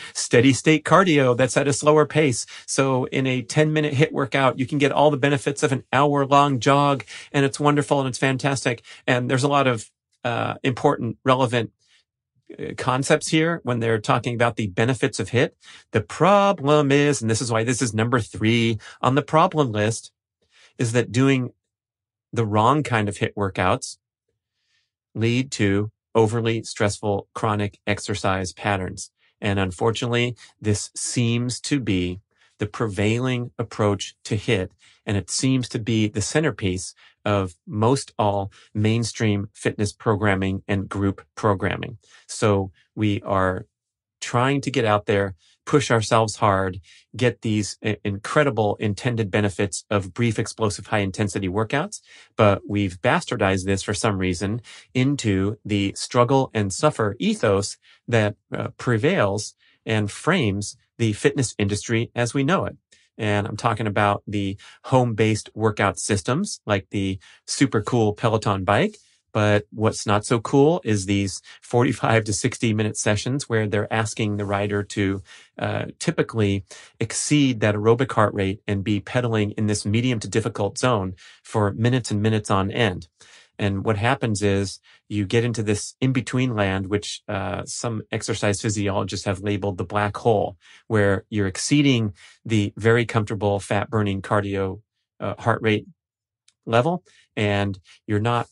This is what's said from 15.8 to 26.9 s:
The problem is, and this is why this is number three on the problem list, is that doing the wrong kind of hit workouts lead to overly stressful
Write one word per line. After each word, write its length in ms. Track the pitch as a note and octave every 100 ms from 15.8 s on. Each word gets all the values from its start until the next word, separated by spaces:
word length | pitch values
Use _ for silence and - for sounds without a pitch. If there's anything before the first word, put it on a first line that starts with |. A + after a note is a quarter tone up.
| _
The 100 | A2
problem 920 | - - E3 G3+ G3+ G3 C3+ D3+ C#3
is, 300 | C#3+ C#3+ C#3
and 80 | A2+
this 120 | A2
is 100 | B2
why 120 | A2+
this 180 | A2+ B2
is 120 | B2+
number 260 | G#2 A#2 B2+
three 600 | G#2+ - A2 A#2 A#2 G#2+ - -
on 140 | B2+ C#3
the 60 |
problem 500 | C#3+ D#3 F#3 D#3+ C3+
list, 400 | G#2+ G#2 A#2 - _ _ _ _ _ _ -
is 140 | A#2+
that 200 | A#2+ A2+
doing 420 | G#2+ C#3 C3 B2 - _ _ _ _ _ _ _
the 140 | - A2
wrong 380 | G#2+ A2+ D3+
kind 240 | C3+ A2+ G#2
of 100 | -
hit 180 | A2+ -
workouts 600 | G2 - F#2 B2 - - _ _ _ _ _ _ _ _ _ _ _ -
lead 360 | A2+ B2 C3+
to 400 | - G#2 G2 G#2+ - _ A2+
overly 480 | A2 A#2 A2+ A2+
stressful 640 | - - G#2+